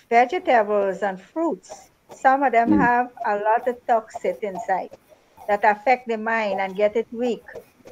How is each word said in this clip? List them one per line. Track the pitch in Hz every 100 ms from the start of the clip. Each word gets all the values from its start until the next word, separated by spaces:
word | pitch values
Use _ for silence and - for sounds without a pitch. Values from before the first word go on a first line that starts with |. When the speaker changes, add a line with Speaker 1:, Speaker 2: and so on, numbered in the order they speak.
| -
Speaker 1:
vegetables | 233 247 370 359 247 208 208 196 185
and | 202 185
fruits, | - 320 330 196 - - _ _ _
some | - 269 269
of | 277
them | 226 233
Speaker 2:
Hmm. | 302
Speaker 1:
have | 240 240 247 - 233
a | 208
lot | 214 226 240
of | 247 -
toxin | 226 220 - 190 180
inside | 208 185 - 180 175 - _ _ _ - -
that | 202
affect | 262 262 - 247 240
the | 220
mind | 220 226 208 196
and | 190 190
get | 208 226
it | 226
weak. | 226 247 208 - - - _ -